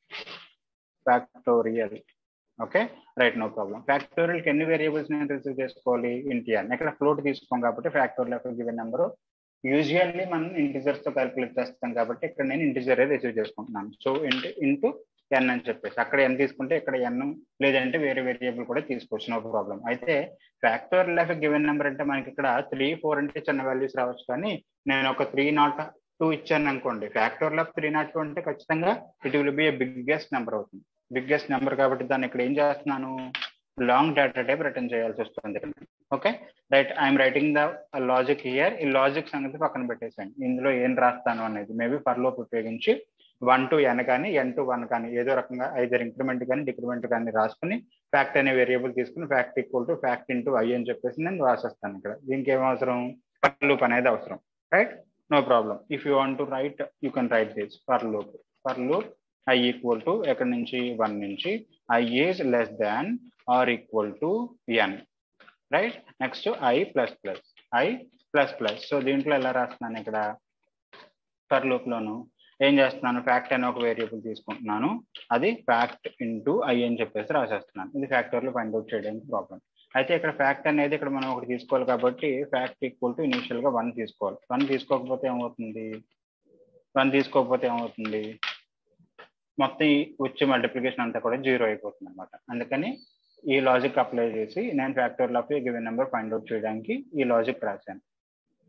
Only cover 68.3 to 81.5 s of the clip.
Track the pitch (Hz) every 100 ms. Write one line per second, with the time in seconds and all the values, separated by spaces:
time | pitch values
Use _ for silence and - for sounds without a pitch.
68.3 | 147 131 - 107 104 - 143 131 139 143
69.3 | 139 127 127 123 - 117 110 107 107 107
70.3 | 107 _ _ _ _ _ - - _ _
71.3 | _ - 135 135 123 127 117 107 117 -
72.3 | _ _ - 139 139 131 - 127 123 127
73.3 | 123 123 131 123 123 117 110 110 110 110
74.3 | 107 - 101 110 107 147 233 - - -
75.3 | 120 185 233 - 117 120 - - - 117
76.3 | 110 143 196 - 120 120 113 107 107 107
77.3 | 151 110 101 - 98 92 143 135 127 117
78.3 | 120 131 120 110 113 104 110 104 110 -
79.3 | 107 - 92 _ _ _ 131 135 165 160
80.3 | - 135 139 156 147 143 151 143 139 131
81.3 | 127 120